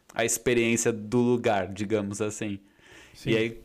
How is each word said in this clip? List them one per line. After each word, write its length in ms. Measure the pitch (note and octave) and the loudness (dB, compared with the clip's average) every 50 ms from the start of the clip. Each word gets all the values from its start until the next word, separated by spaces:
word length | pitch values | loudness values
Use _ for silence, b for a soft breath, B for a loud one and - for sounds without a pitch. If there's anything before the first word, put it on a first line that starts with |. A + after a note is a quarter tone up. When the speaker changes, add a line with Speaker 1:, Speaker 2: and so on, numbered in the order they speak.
| B - - | B -8 -2
Speaker 1:
a 100 | - A#2 | -2 0
experiência 680 | A#2 - - - B2+ A#2+ A#2+ A#2 A#2 A#2 A2+ - A#2+ | 0 -2 0 0 2 2 4 4 4 2 2 2 0
do 260 | A2+ G#2 G#2 G#2+ B2 B2 | -2 -2 -4 0 2 2
lugar, 500 | A#2+ B2 B2 A#2+ A2+ A#2 G#2 G2 F#2 F#2+ | 4 4 2 2 2 2 2 2 0 -4
digamos 520 | G2 G#2 G#2+ G2 A2 G#2 G2+ G2 G2+ G2 | -6 -6 -4 -2 0 0 0 -2 -4 -4
assim. 380 | A2 G#2+ G#2+ - A2+ G#2 G2 G2 B B B B B B B B B B - | -4 -4 -4 -6 -6 -6 -6 -8 B B B B B B B B B B -20
Speaker 2:
Sim. 160 | - - - | -8 -2 0
Speaker 1:
E 60 | A2 | 0
aí, 260 | A2 A2+ A#2 A#2 - | 0 0 -2 -4 -10